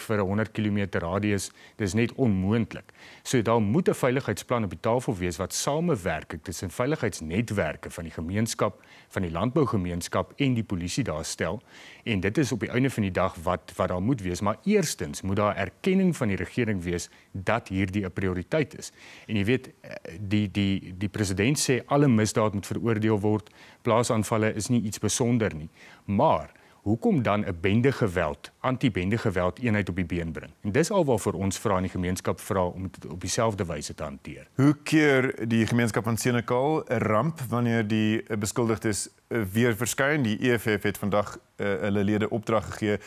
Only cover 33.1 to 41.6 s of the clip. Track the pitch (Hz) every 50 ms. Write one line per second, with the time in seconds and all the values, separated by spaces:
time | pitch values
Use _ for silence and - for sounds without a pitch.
33.1 | 76 90 95 95 - - 117 113 107 95 101 82 82 76 76 - - - 82 73
34.1 | 69 67 - - 78 - - - _ - 131 143 151 147 - - 151 156 151 147
35.1 | 139 131 127 131 - - 107 117 113 113 110 101 117 120 120 113 - 131 101 117
36.1 | 117 107 - 131 123 120 110 - 123 123 131 147 156 160 - - 127 113 104 107
37.1 | 107 107 113 - 160 - 135 113 110 120 120 117 117 117 113 104 113 110 110 107
38.1 | 107 110 - - 110 107 104 101 - - 120 113 113 104 - 110 107 - - -
39.1 | - _ _ _ - 120 110 95 92 113 120 123 113 101 120 110 - - 135 139
40.1 | 156 156 131 110 107 - - 127 120 117 - 117 107 101 - 104 95 - - 101
41.1 | 92 104 101 - - - - _ _ -